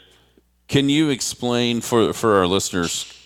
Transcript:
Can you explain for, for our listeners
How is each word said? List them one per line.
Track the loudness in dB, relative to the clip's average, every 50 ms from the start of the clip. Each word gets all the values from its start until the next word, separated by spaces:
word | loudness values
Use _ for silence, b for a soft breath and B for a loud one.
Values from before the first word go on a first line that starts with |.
| _ _ _ _ _ _ _ _ _ _ _ _ _
Can | -2 0 0 2 2
you | 2 2 2 0
explain | -2 -4 -4 -8 -8 -6 -4 -2 0 0 0 0 -2 -4
for, | -4 0 2 2 2 2
for | 0 0 2 2 4
our | 4 4
listeners | 2 0 -2 -2 -2 -4 -4 -4 -4 -4 -8 -10 -12 -16 -20 -20